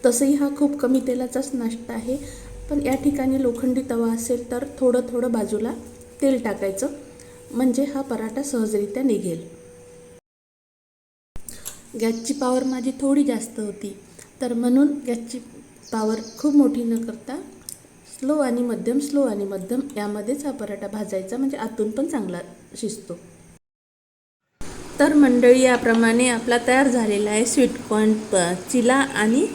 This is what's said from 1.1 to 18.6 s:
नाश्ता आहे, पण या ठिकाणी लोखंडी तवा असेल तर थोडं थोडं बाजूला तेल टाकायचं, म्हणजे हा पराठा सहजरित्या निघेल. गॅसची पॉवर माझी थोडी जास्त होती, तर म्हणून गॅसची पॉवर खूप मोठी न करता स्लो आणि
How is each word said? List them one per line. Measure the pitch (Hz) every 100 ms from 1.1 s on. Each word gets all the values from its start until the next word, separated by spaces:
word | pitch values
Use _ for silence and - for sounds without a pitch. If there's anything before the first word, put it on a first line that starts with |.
| 247 247 277 269
नाश्ता | 254 233 233 -
आहे, | 226 226 277 - - - - -
पण | 285
या | 285 262
ठिकाणी | 285 285 262 262
लोखंडी | 254 233 254 254 262
तवा | 233 226
असेल | 226 - 240 -
तर | 247 269 -
थोडं | 254 240 240
थोडं | 240 240
बाजूला | 226 202 208 226 - - - - -
तेल | 277 254
टाकायचं, | 226 196 196 190 285 - - - - - -
म्हणजे | 226 262 247
हा | 285 285
पराठा | 277 226 220 262
सहजरित्या | 285 247 214 214 208 254
निघेल. | 269 196 185 165 - - - - - - - - _ _ _ _ _ _ _ _ _ _ _ - - - - - - 240
गॅसची | 226 226 233
पॉवर | 285 254 254
माझी | 269 254 254 -
थोडी | 277 285
जास्त | 285 226 - -
होती, | 208 190 202 - - - - -
तर | 247
म्हणून | 233 247 254 285 285 247
गॅसची | 233 - 247 - - - - -
पॉवर | 233 214 226 - -
खूप | 302 294
मोठी | 277 247
न | 233 226 233
करता | - - 294 - - - - - - - -
स्लो | 269 302
आणि | 262 240